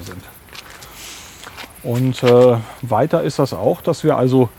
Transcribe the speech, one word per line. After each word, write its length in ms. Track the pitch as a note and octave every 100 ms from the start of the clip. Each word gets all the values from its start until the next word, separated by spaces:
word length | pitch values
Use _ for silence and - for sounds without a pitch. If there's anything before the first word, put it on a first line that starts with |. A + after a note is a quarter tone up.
sind. 180 | F#2 F#2 - - - - - - - - - - - - - - - -
Und, 380 | B2+ A#2+ C3 B2+
äh, 340 | B2+ B2 B2 A#2 A2+ -
weiter 420 | A#2+ A2 D3+ E3
ist 160 | D#3 -
das 140 | C#3
auch, 280 | - G#2+ F3
dass 220 | - D#3+
wir 140 | D#3 -
also 320 | B2+ C3 B2